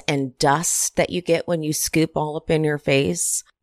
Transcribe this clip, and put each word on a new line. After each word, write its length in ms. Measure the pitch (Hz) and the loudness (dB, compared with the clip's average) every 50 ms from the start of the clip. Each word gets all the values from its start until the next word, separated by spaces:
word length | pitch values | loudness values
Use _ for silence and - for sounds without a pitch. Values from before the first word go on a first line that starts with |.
| - | -2
and 280 | - 151 139 139 131 117 - | -2 -2 -2 -2 -4 -2 0
dust 560 | - 143 139 151 175 - - - - - - | 2 4 4 2 2 -2 -2 -2 -4 -2 -2
that 160 | - 165 - | -2 -2 -2
you 100 | - 175 | -2 -4
get 260 | 170 - 165 165 - | 0 0 0 0 0
when 140 | - 175 165 | -2 -2 -2
you 120 | 156 151 156 | -2 -2 -2
scoop 380 | - - - - 160 160 165 - | -2 -2 0 2 2 2 2 0
all 200 | 151 151 151 151 | -2 -4 -4 -4
up 140 | 160 - - | -6 -2 0
in 140 | 165 160 156 | 0 2 2
your 160 | 151 147 147 | 0 0 -2
face. 640 | - - 143 135 143 180 175 170 - - - - - _ _ _ | 0 2 2 2 2 2 -2 -2 -4 -4 -4 -6 -8 _ _ _